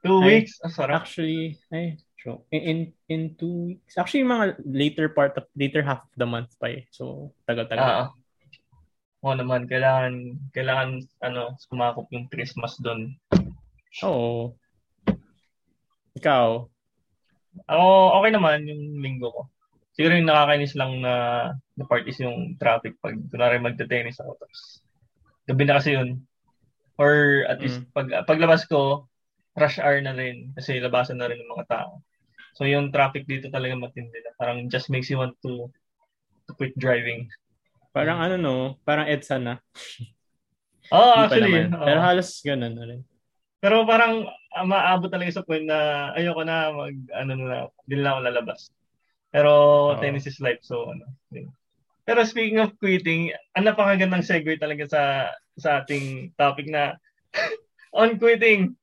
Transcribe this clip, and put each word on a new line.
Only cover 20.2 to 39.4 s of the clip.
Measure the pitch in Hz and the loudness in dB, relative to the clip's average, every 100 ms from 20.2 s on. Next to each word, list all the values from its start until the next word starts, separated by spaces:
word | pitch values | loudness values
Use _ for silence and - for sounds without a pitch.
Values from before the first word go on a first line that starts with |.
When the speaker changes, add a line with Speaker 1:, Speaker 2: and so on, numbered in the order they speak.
| 160 | 6
Speaker 1:
nakakainis | 151 147 147 143 143 | 6 6 4 0 -2
lang | 131 127 | -4 -2
na, | 127 123 120 120 120 135 _ - | -2 0 0 -2 -4 -8 _ -14
na | 131 | -2
part | 120 | -2
is | 117 120 | -2 -8
yung | 127 120 120 - | -6 -6 -10 -2
traffic | 117 117 110 - | 0 0 -2 -10
pag, | - 110 - | -10 -10 -10
kunwari, | - 120 120 | 0 2 2
magte-tennis | 120 117 123 123 117 123 | -2 -6 -4 -4 -6 -12
ako. | - - | -16 -16
Tapos, | - - - - _ _ _ _ _ _ - | -20 -20 -20 -20 _ _ _ _ _ _ -4
gabi | 131 | 2
na | 143 143 | 4 4
kasi | 151 139 | 2 0
yun. | 127 127 - _ _ _ _ _ _ - | -2 -6 -14 _ _ _ _ _ _ 0
Or | 147 147 147 139 - | 4 4 4 2 0
at | - | -4
least, | 135 123 | -4 -8
Speaker 2:
Mm. | 127 - | -6 -6
Speaker 1:
pag, | 135 - - | -4 -4 0
paglabas | 156 165 165 - | 2 4 4 4
ko, | 151 139 143 - _ _ _ _ - | 0 2 -2 -6 _ _ _ _ 0
rush | 151 - | 0 2
hour | 147 143 | 0 0
na | 139 | -2
rin. | 127 127 123 123 | -6 -8 -8 -16
Kasi | 139 135 131 | -14 -6 -4
labasan | 123 123 127 127 | 0 0 -2 -4
na | 120 | -6
rin | 120 | -8
ng | 117 | -12
mga | - 120 | -14 -8
tao. | 117 90 143 _ _ _ _ - _ | -6 -8 -14 _ _ _ _ -20 _
So, | 139 | 0
yung | 143 143 | 0 0
traffic | 143 135 143 | 2 0 0
dito | 139 135 135 | -8 -10 -8
talaga | 135 127 127 | -8 -6 -8
matindi | 123 123 120 117 | -10 -14 -16 -16
na. | - _ | -18 _
Parang | 120 123 123 | -6 -6 -6
just | 131 - | -6 -4
makes | 131 127 | -6 -4
you | 135 | -4
want | 127 123 | -4 -8
to, | 131 123 120 _ _ _ _ _ _ _ _ | -12 -10 -12 _ _ _ _ _ _ _ _
to | - | -10
quit | 135 135 | -8 -4
driving. | 131 120 117 117 120 - _ _ _ _ _ 139 | 0 0 -2 -8 -12 -18 _ _ _ _ _ -4
Speaker 2:
Parang | 151 170 | -2 0
ano, | 165 185 | -2 -2
no? | 156 131 131 135 | -2 -2 -4 -8
Parang | - 151 151 | -2 -2 0
edsa | 147 - 131 | -4 -2 -6